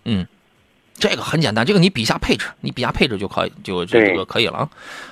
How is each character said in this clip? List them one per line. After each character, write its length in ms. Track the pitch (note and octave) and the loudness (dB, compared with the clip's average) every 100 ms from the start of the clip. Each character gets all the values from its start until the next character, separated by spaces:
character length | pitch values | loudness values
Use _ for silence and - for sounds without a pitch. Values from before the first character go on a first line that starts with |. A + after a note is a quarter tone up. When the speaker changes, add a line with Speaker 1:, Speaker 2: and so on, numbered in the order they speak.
| A#2 | -2
Speaker 1:
嗯。 160 | G2 | -2
嗯， 60 | E2+ _ _ _ _ _ _ | -2 _ _ _ _ _ _
这 160 | - G3+ D3+ | -2 -2 0
个 80 | |
很 180 | - D#3 | -2 0
简 120 | C3 A2 | 2 2
单， 100 | B2+ | 2
这 80 | |
个 60 | F#3+ | 4
你 100 | F#3+ | 4
比 140 | - | 2
一 20 | A2 | -2
下 140 | - | -2
配 160 | - E3+ | 0 -2
置， 100 | - - | -4 -8
你 80 | C#3 | -8
比 140 | - | -4
一 20 | A#2+ | -4
下 60 | |
配 160 | - C#3+ | 0 0
置 100 | G2 | 0
就 100 | F#2+ | -4
可 200 | - F2+ | -2 -4
以， 40 | - | -6
就， 200 | G2+ F2+ | -6 -4
就， 160 | F2 A#2 | 2 4
Speaker 2:
对。 100 | G#2 | 4
Speaker 1:
这 60 | F2+ | 2
个 80 | |
可 160 | F#2 - | -2 0
以 60 | G#2 | 0
了 80 | |
啊。 160 | - C#3 - - - - | -2 -6 -8 -18 -18 -14